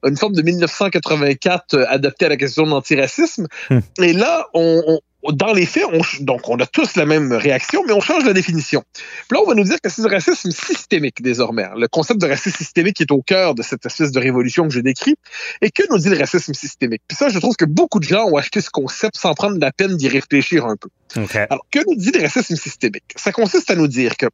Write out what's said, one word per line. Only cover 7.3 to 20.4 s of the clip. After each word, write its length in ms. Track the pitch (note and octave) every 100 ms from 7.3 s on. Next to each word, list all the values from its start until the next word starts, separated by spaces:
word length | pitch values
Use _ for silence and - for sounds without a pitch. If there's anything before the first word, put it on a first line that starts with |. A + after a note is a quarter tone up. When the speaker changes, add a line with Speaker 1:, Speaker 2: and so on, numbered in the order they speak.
Speaker 1:
réaction, 500 | A#2 C#3 C3 - F4 F4
mais 60 |
on 80 | G#3
change 240 | - D#4
la 80 | C4
définition. 520 | F#3+ F3+ E3 C#3+ C#3+ -
Puis 420 | - - - - C4+
là, 40 |
on 40 | G#4
va 60 |
nous 100 | A3+
dire 160 | G3 E4
que 80 | G3+
c'est 120 | D#3+
du 60 | A3
racisme 420 | F#3+ - F4 F#3
systémique 720 | E3 - E4+ - F3+ C#3+ -
désormais, 440 | B2 A#2+ A#2+ A2+
hein. 100 | F#2 G#2+
Le 120 | A#2
concept 320 | - D#3 A3
de 60 | E3+
racisme 300 | C3+ - -
systémique 440 | D#3 - E3+ G3+
est 100 | D3+
au 120 | C#3+
cœur 320 | C3 F#3+ F3+
de 80 | B2
cette 220 | A2 B2 A#2+
espèce 260 | - D3+
de 80 | C3
révolution 480 | B2+ B2 B2 C#3+ E3
que 60 |
je 60 | B2
décris. 360 | B2 C3 - D4+ - - - -
Et 80 | G#3+
que 120 | - F#4+
nous 80 | A3+
dit 100 | E3
le 100 | A#3+
racisme 360 | C#3 F3+ -
systémique ? 480 | C#3+ - - B2 A2+ _
Puis 80 | -
ça, 120 | C#4+
je 100 | F#3+
trouve 180 | G3+ A3+
que 80 |
beaucoup 340 | D#3 D#3 F4 A3
de 60 |
gens 220 | D3 F#3+ A3
ont 100 | D3
acheté 240 | C3+ G#3+
ce 100 | -
concept 460 | - C3 - A3 -
sans 180 | F#3
prendre 240 | D3 G3+ G3
la 140 | C#3+
peine 240 | - F#3+ F#3
d'y 120 | C3+
réfléchir 580 | C3+ - C#3+